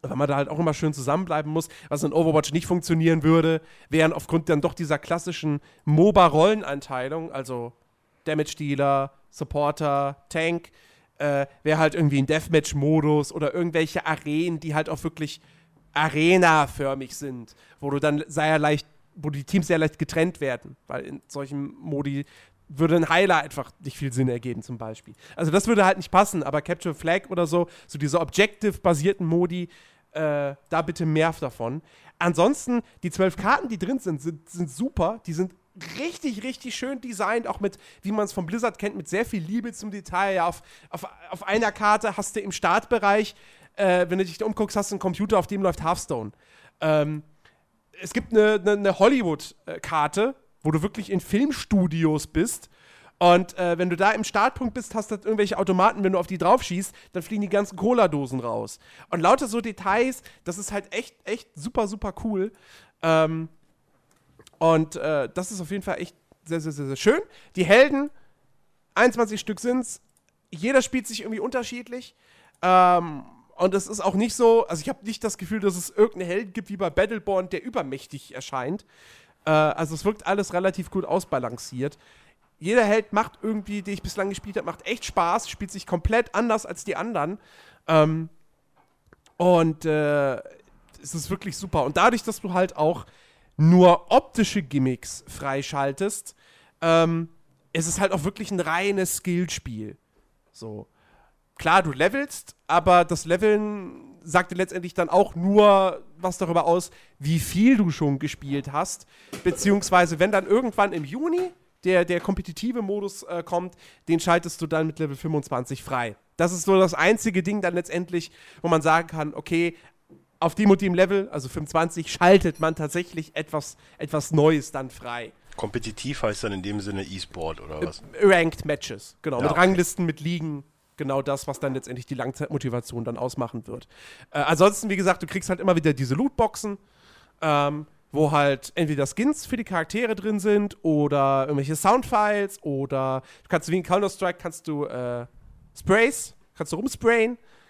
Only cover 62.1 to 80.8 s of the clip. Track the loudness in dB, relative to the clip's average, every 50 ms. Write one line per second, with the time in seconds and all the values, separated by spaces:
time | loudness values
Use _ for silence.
62.1 | -10 -6 -6 -4 -2 -2 -4 -4 -6 _ _ _ -20 -20 -20 _ _ _ 0 2
63.1 | 4 4 2 2 0 -4 -8 -10 -12 _ _ _ _ _ _ _ _ _ _ _
64.1 | _ _ _ _ _ _ -20 _ _ _ 2 4 4 4 2 0 -4 -6 -4 -2
65.1 | -2 -2 -2 -4 -4 -8 -8 -8 -8 -10 -8 -8 -8 -8 -6 -6 -6 -6 -8 -12
66.1 | _ _ _ _ _ _ _ -8 -6 -6 -6 -6 -8 -8 -6 -8 -6 0 4 4
67.1 | 4 4 2 -6 _ -20 -20 _ _ -2 4 6 8 8 8 6 4 0 -2 -4
68.1 | -6 -14 -20 _ _ _ _ _ _ _ _ _ _ _ _ _ _ 2 2 2
69.1 | 4 2 -2 -2 -2 -8 -8 -8 -8 -6 -4 -2 -2 -2 -4 -6 -10 -16 _ _
70.1 | _ _ _ _ _ _ _ _ -14 -6 -4 2 4 4 2 2 -4 -6 -6 -4
71.1 | -10 -10 -8 -8 -8 -6 -6 -4 -4 -4 -6 -6 -10 -12 -12 -12 -14 -14 -14 -16
72.1 | _ _ _ _ _ _ _ _ _ _ 0 4 6 6 6 6 6 4 2 -2
73.1 | -8 -12 -14 -18 -20 _ _ _ _ 0 0 2 2 0 -2 -4 -8 -4 -2 -2
74.1 | 0 2 0 0 0 2 4 6 6 6 4 2 -2 -6 -4 -6 -8 -8 -8 -10
75.1 | -10 -6 -6 -6 -6 -6 -8 -6 -6 0 0 0 -2 -2 -8 -10 2 4 4 4
76.1 | 4 -4 -6 -4 -4 -4 -4 -6 -8 -10 -10 -10 -8 -4 -4 -2 2 2 0 0
77.1 | 0 -6 -4 -2 -2 -2 -2 -2 -6 -8 -8 -6 -6 -6 -6 -4 -8 -10 -12 -12
78.1 | -16 -16 -16 -14 -14 -14 -12 -8 -6 -6 -4 -4 -6 -6 -8 _ _ _ -20 -20
79.1 | -20 -20 _ _ _ _ _ 2 4 4 4 4 2 0 -4 -6 -6 -4 -4 -4
80.1 | -4 -4 -2 -4 -2 -2 -2 -2 -2 0 0 0 -2 -2